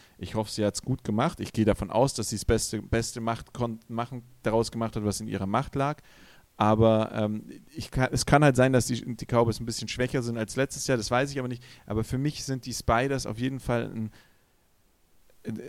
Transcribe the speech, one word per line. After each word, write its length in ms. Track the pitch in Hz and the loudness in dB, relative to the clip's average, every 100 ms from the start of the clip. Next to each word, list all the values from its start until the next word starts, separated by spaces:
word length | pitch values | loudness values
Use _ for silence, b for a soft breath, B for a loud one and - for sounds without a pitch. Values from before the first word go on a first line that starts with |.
| b _ | b _
ich 180 | 90 | -6
hoffe, 160 | 110 107 | -4 -4
sie 140 | - | -2
hat's 180 | 104 - | -2 -2
gut 220 | - 131 | -4 -4
gemacht. 340 | - 104 151 - | -2 0 0 -2
Ich 120 | 98 | -4
gehe 120 | - | 2
davon 260 | 107 98 101 | 2 2 0
aus, 240 | 113 135 | 2 2
dass 160 | - 104 | 2 -4
sie 60 | 107 | -4
das 80 | |
Beste, 380 | - 113 - 110 | 0 0 0 -6
Beste 380 | 101 117 113 123 | -2 -2 -2 -4
macht, 320 | 113 113 - | -4 -4 -8
kon-, 280 | - 120 110 - | -6 -4 -6 -8
machen, 340 | 113 120 127 - - | -6 -6 -8 -14 -6
daraus 300 | 113 113 113 | 0 2 2
gemacht 240 | 113 113 110 | -2 -4 -2
hat, 80 | |
was 160 | 104 98 | -2 -2
in 80 | 110 | -4
ihrer 180 | 98 98 | -4 0
Macht 280 | 110 139 | 0 -2
lag. 260 | 139 139 151 b b b b _ - | -2 -2 -4 b b b b _ 0
Aber, 540 | 107 110 113 110 110 | 4 6 6 6 2
ähm, 320 | 110 107 107 - - - | -2 -2 -4 -8 -18 -16
ich 160 | 110 - | -14 -6
kann, 180 | 131 127 | 0 0
es 140 | 131 - | 0 4
kann 180 | 147 | 6
halt 120 | 147 123 | 8 6
sein, 160 | 127 | 4
dass 140 | 131 - | 4 2
die, 300 | 117 104 113 | -2 -4 -10
die 100 | - | 0
Cowboys 340 | 120 117 110 | 2 2 0
ein 60 | 117 | -6
bisschen 220 | 113 107 | -6 -2
schwächer 340 | - 127 135 | 0 2 0
sind 140 | 120 117 | -2 -2
als 200 | 110 131 | -2 -2
letztes 300 | 135 139 - | -2 -2 0
Jahr. 120 | 127 | 0
Das 120 | 101 | 2
weiß 200 | 123 143 | 2 0
ich 80 | 139 | -2
aber 100 | 127 | -6
nicht. 160 | 123 B B - | -8 B B -4
Aber 180 | 107 | -2
für 140 | 110 127 | -2 -2
mich 260 | 143 - | -2 -4
sind 220 | - 131 127 | -6 -6 -6
die 80 | |
Spiders 520 | 113 - 117 135 135 - | -6 0 2 2 -2 -4
auf 120 | 107 | -4
jeden 220 | 127 131 | -4 -4
Fall 300 | - 120 113 | -2 -2 -2
ein, 180 | 110 110 b b b b b b _ _ _ _ _ _ _ - 110 | -6 -8 b b b b b b _ _ _ _ _ _ _ -10 -10